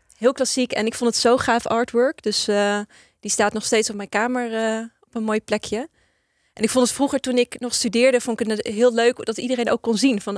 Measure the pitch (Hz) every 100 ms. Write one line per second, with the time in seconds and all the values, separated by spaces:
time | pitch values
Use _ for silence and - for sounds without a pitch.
0 | _ _ 226 277 254 - 247 - 220 -
1 | 233 - - 254 - 233 - 226 240 233
2 | 254 330 - 208 - 202 202 208 208 -
3 | _ _ 208 - 208 214 - 226 220 208
4 | 196 208 233 254 240 226 226 220 226 _
5 | _ 233 220 214 - 214 - 208 302 _
6 | _ _ _ _ _ - 220 254 247 -
7 | 277 277 262 247 240 - 240 - 233 220
8 | 254 247 247 226 220 214 - 208 247 226
9 | 233 254 - 220 247 247 233 240 - 220
10 | 262 214 -